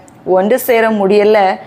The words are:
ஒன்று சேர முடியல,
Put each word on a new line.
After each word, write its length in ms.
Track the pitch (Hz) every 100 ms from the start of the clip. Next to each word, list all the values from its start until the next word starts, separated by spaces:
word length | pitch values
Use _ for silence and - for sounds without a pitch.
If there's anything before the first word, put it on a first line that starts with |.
| - -
ஒன்று 340 | - 185 196 247
சேர 320 | 262 226 226
முடியல, 680 | 214 190 208 208 214 190 214